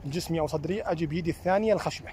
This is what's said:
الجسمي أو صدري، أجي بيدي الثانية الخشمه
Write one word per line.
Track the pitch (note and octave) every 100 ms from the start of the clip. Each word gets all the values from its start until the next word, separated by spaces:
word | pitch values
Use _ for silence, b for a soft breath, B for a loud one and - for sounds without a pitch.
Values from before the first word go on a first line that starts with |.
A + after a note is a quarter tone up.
الجسمي | C#3+ D#3+ - E3
أو | D3+
صدري، | D#3 D#3 G3+
أجي | G#3 E3 D#3+
بيدي | E3 E3+
الثانية | - F3+ F#3+ A3
الخشمه | F#3+ D#3 - -